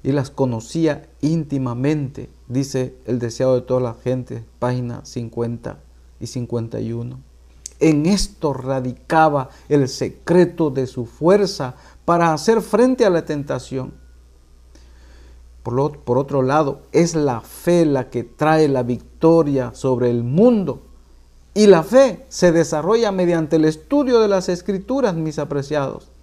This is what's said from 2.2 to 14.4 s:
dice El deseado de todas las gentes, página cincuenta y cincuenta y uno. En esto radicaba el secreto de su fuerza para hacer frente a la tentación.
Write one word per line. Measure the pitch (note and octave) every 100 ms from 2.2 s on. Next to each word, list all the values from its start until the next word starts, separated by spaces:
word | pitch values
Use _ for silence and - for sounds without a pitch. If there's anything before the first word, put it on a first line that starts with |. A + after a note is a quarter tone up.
| - - -
dice | B2 C#3 C3+ B2+ - -
El | B2
deseado | A#2 A#2 C3
de | B2+
todas | B2+ B2+
las | B2 A2+
gentes, | B2 B2+ A#2+ A#2 A2+ _
página | B2 B2+ A#2+ A2+ -
cincuenta | B2+ A#2 - A#2 A#2+ - - - - - -
y | A#2
cincuenta | B2+ A#2+ A#2 A#2 A2+
y | A2
uno. | A#2 A#2+ C3 - _ - - - -
En | D#3+ D3+
esto | D#3+ G3+ - - D3+
radicaba | B2+ B2+ C3+ B2+ A#2+ - E3 D#3 C#3+ B2+ - -
el | D3 C3
secreto | - A2+ - - F3 E3+ E3+ D#3
de | C3 B2+
su | B2+ A#2
fuerza | - D#3+ G3+ G3 - C3 - - -
para | - E3+ E3
hacer | D#3 A3 A3+
frente | A3+ G#3+ B3+ B3+ G#3+
a |
la | E3+
tentación. | - D3+ C#3+ C3 - C3+ B2+ - - - _ _